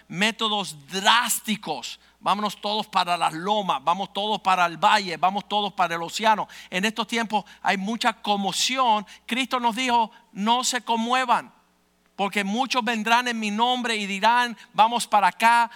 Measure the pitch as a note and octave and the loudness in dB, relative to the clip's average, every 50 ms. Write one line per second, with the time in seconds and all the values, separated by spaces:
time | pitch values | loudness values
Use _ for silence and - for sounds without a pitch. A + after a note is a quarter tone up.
0 | _ - D#3 E3+ G#3 A3 A3 - A3+ A3 G#3+ G#3 F#3+ D3+ D3+ D3 C#3 C#3 E3+ G3 | _ -10 -4 -2 0 0 0 -2 -2 -2 -2 -2 -4 -6 -10 -14 -14 -10 -8 -2
1 | G3 G#3+ A3 A#3 B3 A3+ - - - - G#3+ - - E3+ D3+ B2+ A#2 - - - | 2 4 4 4 4 0 -2 -4 -4 -4 -6 -4 -4 -6 -8 -6 -8 -12 -14 -16
2 | _ _ _ _ - E3 F#3 G3+ G#3+ G3+ - - - G#3 G#3 G#3+ G#3 - - F#3+ | _ _ _ _ -2 -2 0 0 -2 -4 -6 -6 -6 -4 -4 -4 -4 -2 0 0
3 | F3+ F3 F3 E3+ E3 D#3+ D#3 D#3+ F3 G3 G#3+ G#3+ G3 F3 D#3+ C3+ C3 D#3+ F3 F#3+ | 0 2 0 0 0 -2 -2 -2 -2 -2 0 0 0 -2 -2 -2 0 0 0 0
4 | G3 - - G3+ G3+ G#3+ G#3+ F#3+ - G3 F#3 F3+ F3 E3+ E3 D#3+ F3 G#3 G#3 G#3+ | -2 -8 -6 -4 -4 -2 -2 -2 0 0 2 2 2 0 0 0 2 2 4 2
5 | G3+ F3+ E3 D3+ D#3+ F#3 F#3+ F#3 - - G#3 G#3 G#3 G3 - - F3+ E3+ E3+ E3+ | 0 -2 -2 0 0 0 0 -2 -4 -4 -2 -2 -2 -2 -2 0 0 0 -2 -4
6 | E3+ E3 - - G#3 A3 A3 G3 D#3+ - - - - - - F3+ F#3+ A3 G#3+ - | -6 -6 -4 0 2 2 2 2 0 -6 -12 -20 -12 -6 -4 -2 -2 -2 -2 -2
7 | A3 - A#3+ A#3 A#3 G3+ A3 G#3 F3+ - - - - - F#3+ G3 F#3+ G3+ A#3 A3 | -4 -4 -2 -4 -2 -2 -2 -4 -4 -6 -12 -4 0 0 0 0 0 -4 -4 -2
8 | - A#3+ G#3+ - - G#3 G#3 G3+ G3 F#3+ E3 - - - B3 C4 C4 A#3+ G#3+ G#3+ | 0 -2 -2 -2 -2 -2 -2 0 -2 -2 -2 -2 -2 -2 0 0 2 2 2 0
9 | G3 - - - _ - A#3+ B3 C4 - - B3+ A#3+ A#3+ G#3+ A#3+ C4 B3+ A#3+ A#3+ | -2 -6 -16 -16 _ -6 -4 -4 -2 -2 -2 -2 -2 -2 -2 -2 0 0 2 2
10 | A3+ G#3+ - - _ _ - F#3 G3+ A3+ A#3 B3 B3+ - - C4 G#3+ - A#3 A3+ | 0 -2 -4 -14 _ _ -8 -4 0 0 2 2 0 -2 -2 -4 -2 -2 -2 -2
11 | A3+ A#3+ B3 B3+ C4 B3 A#3 F3 - - _ _ _ _ _ _ _ _ _ _ | 0 0 0 0 2 2 2 0 0 -4 _ _ _ _ _ _ _ _ _ _
12 | _ _ _ - G3 G3 - G#3+ G3+ G3 G3+ A#3 C4+ - - C4 A#3 A#3+ A#3+ A3 | _ _ _ -4 -4 -2 0 -2 -2 0 0 -2 -2 -2 -2 -2 -2 -2 -2 -2
13 | G#3 A3+ A#3 A#3+ B3 B3 A#3 A3+ A3 G#3 G3+ G#3+ A#3 B3 B3+ B3 A#3+ A#3+ A3+ G#3 | 0 2 2 2 2 0 -4 -4 -4 -4 -2 0 0 0 0 0 -2 -2 -4 -4
14 | G#3 F#3+ G3 G3 G3 A3 A#3+ B3 B3 A#3+ A3+ - - - - - G#3 A3+ A#3+ A#3 | -4 -4 -2 2 2 4 4 4 2 0 -4 -8 -16 -4 2 2 4 4 2 0
15 | - - - - F#3+ F3+ - - A3+ A3+ A#3 A#3 A#3 A3+ - | -2 2 2 4 4 4 2 4 4 4 4 4 2 0 -4